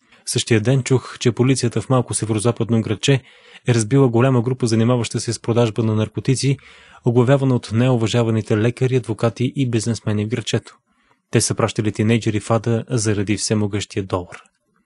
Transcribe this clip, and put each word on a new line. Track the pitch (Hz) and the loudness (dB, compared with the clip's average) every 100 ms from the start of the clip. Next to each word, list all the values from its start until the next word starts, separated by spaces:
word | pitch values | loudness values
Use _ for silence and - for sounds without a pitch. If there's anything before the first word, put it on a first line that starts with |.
| _ _ - | _ _ -6
Същия | 123 - 110 | -6 0 0
ден | 107 135 | 2 0
чух, | 123 123 - - | 2 -2 -2 -2
че | 123 | -2
полицията | 113 123 131 120 113 | 2 0 2 0 -4
в | - | 0
малко | 131 117 | 0 0
северозападно | 117 107 107 117 - 104 117 | -4 -2 0 0 -2 0 0
градче | 110 104 - 135 - - - - - | 0 -2 0 0 -2 -20 -20 -8 0
е | |
разбила | 113 107 139 135 | 0 2 4 4
голяма | 113 135 127 | 4 4 2
група, | 117 127 117 | 0 -2 0
занимаваща | 113 113 127 110 117 | 2 2 0 -2 -6
се | - | -6
с | 110 | -6
продажба | - 113 117 104 | -2 2 2 0
на | 110 107 | 0 0
наркотици, | 107 - 120 131 135 135 - - - - 123 | -2 -2 -2 0 0 -4 -8 -20 -20 -4 0
оглавявана | 120 120 139 135 123 | 2 4 4 4 0
от | - | 0
неуважаваните | 107 131 123 110 120 113 110 104 107 | 0 2 2 2 0 2 0 0 0
лекари, | 117 - 131 131 | 0 0 0 0
адвокати | 113 104 117 - 120 143 | -2 -2 -2 -2 -4 -2
и | 127 | -2
бизнесмени | 117 120 113 - 104 107 | 0 -2 -4 -2 -2 -2
в | |
градчето. | 117 - 117 - - _ _ _ _ _ | -4 -2 -4 -4 -20 _ _ _ _ _
Те | 117 | 0
са | - 107 | 0 -2
пращали | 110 - 107 | -2 0 -4
тинейджери | 98 107 117 110 104 | -2 0 2 0 -4
в | - | 0
ада | 113 117 113 - | -2 0 -4 -2
заради | 127 107 101 98 101 | -2 -2 -2 -2 -4
всемогъщия | - 107 104 101 - 107 | -2 -2 -2 -4 -6 -8
долар. | 98 95 90 - _ _ _ _ | -4 -6 -6 -18 _ _ _ _